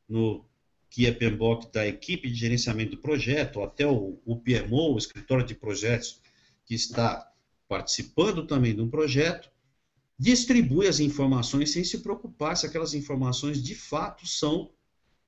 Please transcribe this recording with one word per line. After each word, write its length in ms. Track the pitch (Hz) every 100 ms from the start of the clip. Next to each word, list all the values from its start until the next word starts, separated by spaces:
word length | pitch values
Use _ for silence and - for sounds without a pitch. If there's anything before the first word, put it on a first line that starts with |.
| -
no 360 | 113 110 98 - _ _ _ _
Kia 240 | 120 120
Pembok 580 | 117 113 101 113 113 -
da 140 | 110 104
equipe 440 | 98 - 180 127
de 60 | 117
gerenciamento 560 | 117 120 120 110 107
do 100 | 95
projeto, 560 | 151 139 113 147 127 104
ou 80 | 98
até 200 | - 143
o, 340 | 117 98 90 117
o 120 | 117
P 160 | 127
M 160 | 117 104
O, 240 | 131 160 123
o 20 |
escritório 480 | - - - 127 120
de 80 |
projetos 680 | 107 107 95 110 117 - - _ _ _ _ -
que 80 |
está 580 | 117 - 120 113 - - _ _ _ -
participando 800 | 95 - - - - 202 170 151
também 260 | 139 120
de 80 | 104
um 80 | 113
projeto, 600 | 147 151 131 165 - - _ _ _ _ _ _ -
distribui 680 | 175 247 - 240 139 151 196
as 120 | 147
informações 680 | 147 143 135 127 120 139 147
sem 120 | 170
se 160 | 180 -
preocupar 580 | 202 - - - 151 175
se 80 | 151
aquelas 300 | 160 160 147
informações 640 | 143 135 127 123 143 139
de 140 | 123 214
fato 500 | - 151 202 - 175
são 480 | - 151 170 - _ _ _ _ _